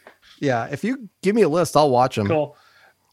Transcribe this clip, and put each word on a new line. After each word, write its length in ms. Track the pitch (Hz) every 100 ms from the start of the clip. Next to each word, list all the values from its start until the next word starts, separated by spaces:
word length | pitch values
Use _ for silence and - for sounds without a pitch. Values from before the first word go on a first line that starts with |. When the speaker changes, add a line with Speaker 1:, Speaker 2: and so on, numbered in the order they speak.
| - _ _ -
Speaker 1:
Yeah, 280 | 147 120 120
if 120 | 143
you 260 | 202 269 220 _
give 140 | 180 220
me 80 |
a 60 | 180
list, 280 | 165 160 147
I'll 140 | 147
watch 260 | 123 131 -
'em. 100 | 101
Speaker 2:
Cool. 280 | 156 139 - _ _ _ _ _